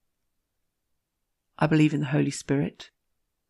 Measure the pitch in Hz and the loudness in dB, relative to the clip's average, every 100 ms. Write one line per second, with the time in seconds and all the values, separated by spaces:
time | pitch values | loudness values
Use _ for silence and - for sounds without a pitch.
0 | _ _ _ _ _ _ _ _ _ _ | _ _ _ _ _ _ _ _ _ _
1 | _ _ _ _ _ - 156 160 156 147 | _ _ _ _ _ -4 0 4 2 2
2 | 147 147 143 - - 139 156 - - _ | -2 0 -2 -4 -4 -2 -2 -8 -20 _
3 | _ _ _ _ | _ _ _ _